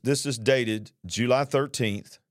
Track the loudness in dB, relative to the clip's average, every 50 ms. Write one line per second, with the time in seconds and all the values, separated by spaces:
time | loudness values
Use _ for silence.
0 | 2 0 0 0 0 -4 -6 0 2 4 4 4 2 0 -2 -4 -6 -12 _ _
1 | -14 -10 -4 -2 2 2 2 2 2 0 0 0 0 0 -4 -2 -2 -2 -2 -4
2 | -10 -16 -20 _ _ _